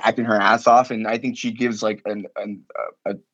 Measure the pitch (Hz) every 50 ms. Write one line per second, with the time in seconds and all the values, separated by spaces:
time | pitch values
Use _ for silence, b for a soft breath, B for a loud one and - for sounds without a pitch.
0 | - 113 110 123 113 117 107 101 101 101 113 120 - 120 117 127 127 - 120 110
1 | 110 107 117 117 131 127 - - - 120 110 113 123 120 110 104 113 107 104 -
2 | - 104 104 104 92 - - - 104 107 101 90 _ _ - - 50 50 - _
3 | - 98 101 98 _ _